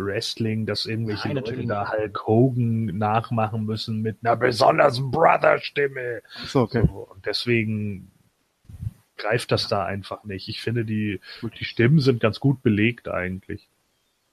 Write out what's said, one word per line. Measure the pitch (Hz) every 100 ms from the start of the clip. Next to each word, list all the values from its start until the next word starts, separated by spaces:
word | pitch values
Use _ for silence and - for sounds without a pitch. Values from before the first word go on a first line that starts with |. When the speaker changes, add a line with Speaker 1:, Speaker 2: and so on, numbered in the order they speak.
Speaker 1:
Wrestling, | 98 101 - - 110 110 104
dass | 104 -
irgendwelche | 113 113 104 -
Speaker 2:
Nein, | 135
Speaker 1:
Leute | -
Speaker 2:
natürlich | 127 120
Speaker 1:
da | 104
Speaker 2:
nicht. | 101
Speaker 1:
Hulk | 110 107 - -
Hogan | 110 131 123 117 113 113 87
nachmachen | 107 110 - 117 107 110 107
müssen | 110 - 110
mit | 110 -
einer | 117 117
besonders | 123 117 135 156 147 123
Brother-Stimme. | 135 139 165 170 156 147 - - 143 135 123 113 - -
Speaker 3:
Ach | -
so, | 139
okay. | 113 120 104
Speaker 1:
So, | 104 -
und | - 107
deswegen | 104 120 117 110 107 104 98 - _ _ _ _ _ - - - - _ -
greift | 104 120 -
das | 110 -
da | 104
einfach | 92 101 98 101
nicht. | 104 95 -
Ich | -
finde, | - 120
die, | 110 107 107 95 - - 113 -
die |
Stimmen | - - 117 156
sind | 131 120
ganz | 110 104
gut | 139 127
belegt | 120 104 113 117 -
eigentlich. | 90 90 92 - 90 _ _ _ _ _ _ _